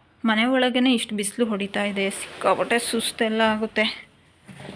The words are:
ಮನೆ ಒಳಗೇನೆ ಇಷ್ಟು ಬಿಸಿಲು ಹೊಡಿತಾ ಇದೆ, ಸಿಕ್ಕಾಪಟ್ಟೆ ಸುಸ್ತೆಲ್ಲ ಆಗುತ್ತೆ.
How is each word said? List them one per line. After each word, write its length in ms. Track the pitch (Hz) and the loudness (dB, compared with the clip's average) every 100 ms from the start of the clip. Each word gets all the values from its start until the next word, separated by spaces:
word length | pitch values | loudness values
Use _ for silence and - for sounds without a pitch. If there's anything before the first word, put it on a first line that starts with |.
| _ _ | _ _
ಮನೆ 200 | 233 220 | 0 2
ಒಳಗೇನೆ 500 | 240 262 254 247 254 | 2 2 2 2 2
ಇಷ್ಟು 220 | 233 - 208 | 2 0 -4
ಬಿಸಿಲು 300 | 202 - 233 | -4 0 -2
ಹೊಡಿತಾ 380 | 202 196 208 | 0 -4 -2
ಇದೆ, 260 | 202 196 196 | -2 -2 -2
ಸಿಕ್ಕಾಪಟ್ಟೆ 680 | - - - 202 190 180 233 | -4 -10 -2 2 2 2 0
ಸುಸ್ತೆಲ್ಲ 640 | 240 233 220 - 226 220 | 0 0 -2 -2 -2 2
ಆಗುತ್ತೆ. 720 | 220 214 220 - 214 - - _ _ _ - - - | 2 2 -2 0 -2 -4 -14 _ _ _ -20 -18 -16